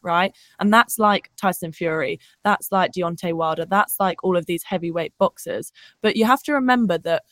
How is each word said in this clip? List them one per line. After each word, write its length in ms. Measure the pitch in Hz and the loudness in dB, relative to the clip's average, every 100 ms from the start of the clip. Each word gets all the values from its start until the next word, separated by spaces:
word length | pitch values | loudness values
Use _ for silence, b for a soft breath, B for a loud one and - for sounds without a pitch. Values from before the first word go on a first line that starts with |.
right? 320 | 175 170 190 - b b | -2 0 0 -2 b b
And 120 | 202 | 2
that's 280 | 220 233 - | 4 4 2
like 320 | 214 202 - - | 2 2 -2 -4
Tyson 360 | 196 180 165 | -2 -2 -6
Fury. 480 | 156 170 160 139 - b b | -6 -4 -2 -4 -6 b b
That's 280 | 202 208 - | 0 0 0
like 200 | 196 185 | 0 0
Deontay 420 | - 170 170 180 | -2 -4 -4 -4
Wilder. 320 | 165 160 160 170 | -2 -2 -2 0
That's 340 | 196 - - | 0 0 0
like 240 | 190 - | -2 0
all 140 | 185 180 | 0 0
of 80 | 170 | 0
these 180 | 170 | -4
heavyweight 540 | - 185 170 170 160 - | -4 -4 -4 -4 -4 0
boxers. 540 | 196 - - 104 - - b b | -2 -2 -8 -8 -8 -16 b b
But 120 | 214 - | -2 2
you 100 | 220 | 2
have 180 | 269 | 2
to 100 | - | 0
remember 460 | 294 254 247 220 170 | 0 2 2 2 0
that 240 | 165 165 - | 0 -2 -4